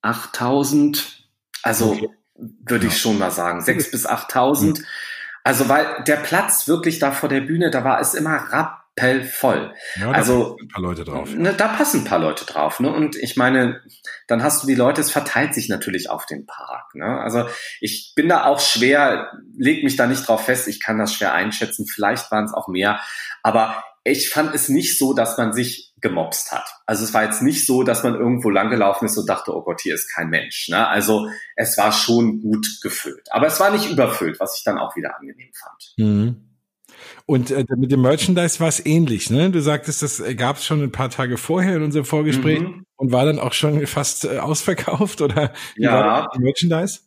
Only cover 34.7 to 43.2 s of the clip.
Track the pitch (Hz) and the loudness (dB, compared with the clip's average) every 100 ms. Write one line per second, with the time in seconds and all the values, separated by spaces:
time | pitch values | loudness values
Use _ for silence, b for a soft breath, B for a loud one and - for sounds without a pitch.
34.7 | 95 - - 78 - 139 131 127 - - | -2 -4 -6 -8 -10 -16 -20 -20 -20 -20
35.7 | - - - 107 104 110 120 _ _ _ | -20 -14 0 2 4 2 -2 _ _ _
36.7 | _ _ B B B - 131 123 139 127 | _ _ B B B 0 0 2 -2 0
37.7 | 127 127 135 127 156 - 180 175 - 165 | 0 2 4 4 4 4 2 2 0 0
38.7 | 147 - 160 160 107 - 120 180 180 147 | 0 2 4 4 0 0 2 4 2 0
39.7 | 147 151 147 147 - 98 117 123 143 - | 0 -2 -4 -4 -4 -6 -2 -2 -2 -2
40.7 | 156 139 - 135 - 127 120 - 175 185 | 0 0 -2 -6 -2 -4 -4 -2 0 2
41.7 | 175 151 147 135 156 151 135 131 156 180 | 0 0 -2 0 0 0 2 2 0 -2
42.7 | - - _ 135 123 | -8 -20 _ 0 4